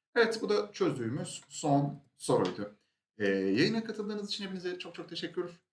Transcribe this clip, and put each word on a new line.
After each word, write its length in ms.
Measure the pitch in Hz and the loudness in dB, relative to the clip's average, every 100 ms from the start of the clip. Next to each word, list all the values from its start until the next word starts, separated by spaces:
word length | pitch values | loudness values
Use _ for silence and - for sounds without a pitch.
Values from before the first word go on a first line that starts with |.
| _ 247 | _ 4
Evet, 220 | 220 226 | 4 4
bu 60 | 196 | 0
da 240 | 208 208 | 0 0
çözdüğümüz 720 | - 175 123 113 151 175 - - | 0 0 0 -4 -4 -6 -10 -14
son 540 | - 151 143 143 - _ _ | -4 4 4 4 -4 _ _
soruydu. 600 | - 117 90 - 98 - _ _ _ - | 2 2 2 -2 -8 -10 _ _ _ -2
E, 100 | 101 | 2
yayına 560 | 98 98 107 202 226 | 2 2 4 4 2
katıldığınız 440 | 220 214 202 208 202 | -2 -6 -6 -6 -6
için 160 | - | -6
hepinize 340 | 190 185 180 180 | -6 -6 -6 -6
çok 160 | 170 | -10
çok 140 | 175 165 | -12 -10
teşekkür 520 | 170 175 180 180 - _ | -8 -6 -4 -6 -8 _